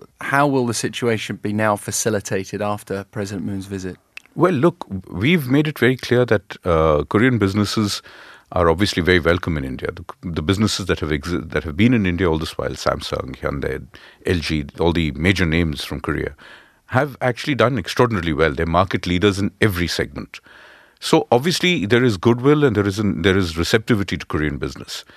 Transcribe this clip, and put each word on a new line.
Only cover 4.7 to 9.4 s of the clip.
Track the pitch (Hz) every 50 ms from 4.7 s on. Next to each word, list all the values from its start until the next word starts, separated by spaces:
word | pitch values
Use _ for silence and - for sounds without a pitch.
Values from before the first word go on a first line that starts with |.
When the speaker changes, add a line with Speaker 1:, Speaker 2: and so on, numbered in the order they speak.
| 175 - - - 98 92 - -
Speaker 2:
we've | - 87 104 151 180 170 131 123
made | 131 147 151 156
it | 143 -
very | 117 117 131 123
clear | - - 123 123 123
that, | 117 110 101 - - - - -
uh, | 90 82 80 80 80 76 73 73
Korean | - - 104 117 131 123 107
businesses | 104 95 95 107 104 - - 113 107 101 - - - - - - - - - - _ - -
are | 90 87 82
obviously | 82 85 104 - - 95 82
very | 90 90 90
welcome | 76 82 87 92